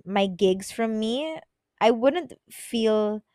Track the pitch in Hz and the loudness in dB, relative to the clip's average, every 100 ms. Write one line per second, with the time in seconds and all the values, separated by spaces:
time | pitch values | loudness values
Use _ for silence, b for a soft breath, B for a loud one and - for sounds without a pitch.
0 | 170 202 196 175 190 190 - - 226 220 | -4 -2 -2 2 2 2 -4 -4 -4 -2
1 | 220 247 320 320 - _ _ - 220 240 | -2 -4 -6 -10 -16 _ _ 2 2 4
2 | 262 339 320 - _ - - 233 220 214 | 2 2 -6 -14 _ -18 -6 0 2 2
3 | 208 214 _ | 0 -4 _